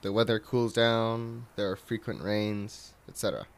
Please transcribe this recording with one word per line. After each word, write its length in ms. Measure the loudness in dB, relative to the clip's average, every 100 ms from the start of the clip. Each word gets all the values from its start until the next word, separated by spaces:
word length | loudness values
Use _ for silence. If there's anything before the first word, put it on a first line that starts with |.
The 120 | 0
weather 260 | 2 4 2
cools 320 | 2 0 2
down, 760 | 4 4 4 2 0 -4 -10 -12 -4
there 120 | -2
are 60 | -2
frequent 480 | -4 -6 -4 -6
rains, 680 | -2 0 0 -2 -6 -10 -20 -20 -18
et 80 | -4
cetera. 300 | -2 -2 -8